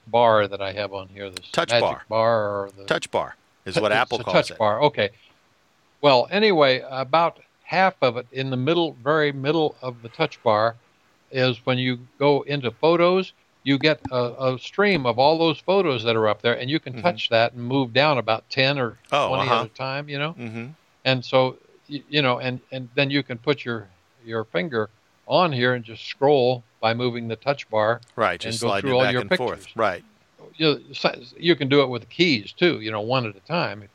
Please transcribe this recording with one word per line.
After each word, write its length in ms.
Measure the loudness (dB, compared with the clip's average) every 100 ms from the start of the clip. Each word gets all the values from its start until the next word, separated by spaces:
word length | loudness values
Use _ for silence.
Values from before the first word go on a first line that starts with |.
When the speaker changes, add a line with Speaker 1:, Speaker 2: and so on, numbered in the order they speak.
| -2
Speaker 1:
bar 400 | 4 6 4 2
that 140 | -2
I 100 | -6
have 200 | -6 -6
on 140 | -8 -12
here? 200 | -14 -14
This 180 | -14 -6
Speaker 2:
Touch 180 | -4 0
Speaker 1:
magic 100 | 2
Speaker 2:
bar. 220 | 2 -2 -4
Speaker 1:
bar 420 | 0 2 2 0 -4 -8
or 40 | -12
the 80 | -4
Speaker 2:
Touch 240 | -4 -2
bar 260 | -4 -4 -10 _ _ -6
is 80 |
Speaker 1:
tou-, 80 | -2
Speaker 2:
what 100 | 2
Speaker 1:
it's 60 | 2
Speaker 2:
Apple 220 | 0 -2
Speaker 1:
a 20 |
Speaker 2:
calls 100 | 0 2
Speaker 1:
touch 160 | 0
Speaker 2:
it. 60 | 0
Speaker 1:
bar. 200 | 0 2
Okay. 260 | 0 2 -2 -4 _ _ _ _ _ _ _ _
Well, 260 | 4 4 4
anyway, 520 | 2 2 4 4 2 -2
about 500 | -8 0 2 2 -2 _ _
half 320 | -4 0 0 2
of 140 | 0 0
it 100 | -6
in 180 | -8 -4
the 60 | -2
middle, 360 | 0 0 0 -2
very 280 | 0 2 0
middle 440 | 0 -2 0 0 -4
of 200 | -10 -12
the 60 | -14
touch 320 | -4 -4 0
bar 320 | 2 2 2 -2 _ _ _ _ _
is 340 | 0 0 0 -2
when 120 | -2
you 200 | -2 -4 -10 0
go 240 | 2 2
into 260 | 0 -4 -4
photos, 640 | 0 2 4 4 2 -2 -12 _ _
you 160 | -2 2
get 200 | 2 0 -2
a, 420 | -4 -4 -2 -4
a 60 | -4
stream 480 | -6 0 2 2 0
of 100 | 2
all 220 | 2 4
those 180 | 0 0
photos 460 | 0 0 2 0
that 120 | 0 2
are 120 | 2
up 140 | 0
there, 140 | 0 -2
and 100 | -2
you 100 | -4
can 140 | -6
Speaker 2:
Mm-hmm. 80 | -4
Speaker 1:
touch 280 | -4 -2 0
that 240 | 2 2
and 100 | -2
move 280 | -2 -2 0
down 260 | 2 2 2
about 280 | 0 -2 -2
ten 260 | 0 0 0
or 200 | -4 -6 _
Speaker 2:
Oh, 180 | -2 0
Speaker 1:
twenty 200 | -2 0
Speaker 2:
uh-huh. 120 | 0
Speaker 1:
at 40 | -2
a 40 |
time, 380 | -8 -8 -8 -8
you 100 | -6
know? 140 | -6
Speaker 2:
Mm-hmm. 320 | -8 -12 -10 -12 -16 _ _ 0
Speaker 1:
And 200 | 0 2
so, 320 | 2 2 -2 _ _ -16
y-, 140 | -16 -4
you 140 | 0
know, 160 | 0 0
and, 200 | -4 -8 -10
and 160 | -14 -6 -2
then 140 | 0
you 140 | -2
can 140 | -4 -6
put 260 | -4 -4 -4
your, 220 | -8 -10 _ _ _
your 200 | -8 -8 -4
finger 440 | -6 -4 -4 -4 _ _ _ -2
on 240 | 2 2
here 220 | 2 0
and 100 | 0
just 220 | -6 -16 -16
scroll 580 | -2 2 4 2 0 -8 _
by 140 | -2
moving 340 | 0 -2 -4 -6
the 80 | -6
touch 320 | -4 -4 -4
bar 280 | 0 0 0 -6 0
Speaker 2:
Right, 180 | 0
Speaker 1:
and 80 | 0
Speaker 2:
just 200 | -6 -4
Speaker 1:
go 60 | -2
Speaker 2:
sliding 140 | -2 0
Speaker 1:
through 20 |
Speaker 2:
it 80 | 2
Speaker 1:
all 40 | 2
Speaker 2:
back 60 |
Speaker 1:
your 80 | 0
Speaker 2:
and 80 | 0
Speaker 1:
pictures. 160 | -2 -2
Speaker 2:
forth. 200 | -6 -10 -2
Right. 280 | -2 -2 -10 _ _ _ -20 -2
Speaker 1:
You, 260 | 0 0 -6
so, 180 | -4 -4 -4 -10 -4
you 180 | 0 0
can 120 | 4
do 140 | 4
it 60 | 2
with 140 | -2
the 40 | -8
keys, 460 | 0 2 0 -4
too, 260 | -2 0 0
you 100 | -4
know, 100 | -6
one 240 | -2 -2 -2
at 100 | -8
a 40 |
time 420 | -8 -4 -4 -8
if, 80 | -16